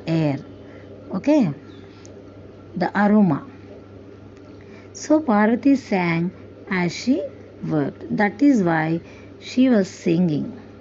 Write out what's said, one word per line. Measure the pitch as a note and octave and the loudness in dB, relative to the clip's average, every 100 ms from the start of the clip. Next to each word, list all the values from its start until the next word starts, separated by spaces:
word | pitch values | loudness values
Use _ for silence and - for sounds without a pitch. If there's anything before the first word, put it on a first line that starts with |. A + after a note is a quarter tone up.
| - | -2
air. | E3 D3+ C3+ - - - - - - - | 0 0 -2 -8 -18 -20 -20 -20 -20 -10
Okay? | F3+ C4 D4+ F#3+ C#3 - - - - - - - - - - - - | -4 2 4 2 -2 -14 -20 -20 -20 -20 -20 -20 -20 -20 -20 -14 -4
The | F3 G3 | -2 2
aroma. | G#3 G#3+ F#3+ C#3 - - - - - - - - - - - - - - - | 4 6 4 2 -6 -20 -20 -20 -20 -20 -20 -20 -20 -20 -20 -20 -20 -20 -20
So | - - D#4 | -16 2 2
Parvati | D#4 G#3 G#3+ A3+ C#4 C#4 | 4 4 4 4 4 2
sang | - G3 F3 E3 F3 - - - - | 2 -2 0 0 -2 -6 -18 -20 -6
as | F#3 F3 | -2 -2
she | - A#3+ D4 - - - - D#3+ | -2 -2 -2 -2 -12 -20 -12 -4
worked. | D#3 C#3 - - - | -2 -2 -6 -6 0
That | G#3 - | 0 4
is | C#4+ B3 | 4 4
why | F3 D#3+ D#3+ E3 - - - - | 2 0 0 -2 -6 -20 -20 -20
she | - - C4 | -8 2 4
was | A3+ F#3+ | 4 0
singing. | - - E3 F3 C#3+ C#3 - - - | -4 0 2 2 0 -4 -10 -18 -20